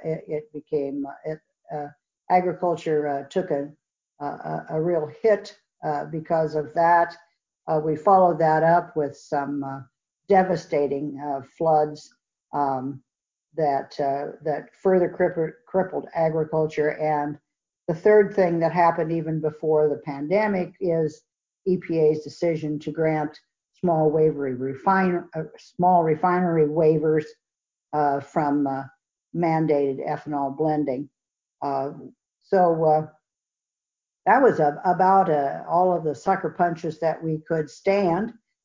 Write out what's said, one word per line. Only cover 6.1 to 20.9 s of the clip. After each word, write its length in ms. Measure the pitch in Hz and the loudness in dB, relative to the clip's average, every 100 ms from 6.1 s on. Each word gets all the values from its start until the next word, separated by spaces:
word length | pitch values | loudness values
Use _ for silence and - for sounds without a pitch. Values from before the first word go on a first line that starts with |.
| 160 160 165 156 | -8 -2 -2 0
of 180 | 151 147 | -2 -4
that. 420 | 170 165 170 170 - _ _ _ _ - | 2 4 4 2 -4 _ _ _ _ -4
Uh, 120 | 156 | -2
we 100 | 156 | -2
followed 440 | 147 202 190 180 156 | 0 4 6 6 4
that 260 | 160 156 | 2 4
up 320 | 160 175 165 156 | 4 4 0 -4
with 200 | 139 - | -4 -6
some, 460 | - 147 139 143 | -6 -4 -4 -6
uh, 180 | 135 135 - _ _ _ - | -8 -12 -16 _ _ _ 2
devastating, 920 | 190 185 165 - 151 139 139 147 139 | 4 4 -2 -2 -2 0 -2 -6 -8
uh, 200 | 147 139 - - | -8 -8 -8 -2
floods, 560 | 160 151 151 147 - _ _ _ _ | 2 2 2 -4 -20 _ _ _ _
um, 480 | 143 139 131 135 131 _ _ _ _ _ 156 | -4 -2 -4 -6 -12 _ _ _ _ _ -2
that, 380 | 147 139 - - | 0 0 -4 -4
uh, 360 | 139 139 147 - | -2 -2 -6 -8
that 280 | 151 147 - _ | -6 -6 -8 _
further 260 | 190 185 175 | 2 2 2
crippled, 420 | - 180 165 160 - _ | 0 -2 0 -4 -6 _
crippled 400 | 185 185 147 - 165 | -2 -2 -6 -6 -2
agriculture. 800 | 160 160 156 156 156 151 147 | 0 0 -2 -2 -2 0 -2
And 440 | - 156 147 147 147 _ _ _ _ - | -2 -2 -2 -4 -8 _ _ _ _ -8
the 80 | |
third 400 | 165 214 214 196 | 0 6 6 6
thing 240 | - 180 170 | 2 2 2
that 140 | 165 | 0
happened 400 | 175 170 170 160 | 4 2 2 -2
even 280 | 165 156 160 | -2 -4 -2
before 480 | 156 - 156 156 151 | -4 -4 0 2 2
the 140 | 139 | 0
pandemic 680 | 151 139 147 202 208 190 170 - | -8 -8 -2 0 0 -2 -4 -4
is 420 | 185 | -2